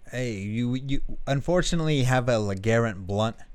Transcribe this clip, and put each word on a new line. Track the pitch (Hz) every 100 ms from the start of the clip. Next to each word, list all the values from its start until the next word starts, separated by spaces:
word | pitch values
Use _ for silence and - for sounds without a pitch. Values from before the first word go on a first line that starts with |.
| -
Hey, | 123 123 101
you, | 101 113 120
you | 131 139 135 - - -
unfortunately | 139 - 180 160 170 156 147
have | 127 127 123
a |
LeGarrette | 113 104 98 110 117 113 98 92
Blount | 101 113 - -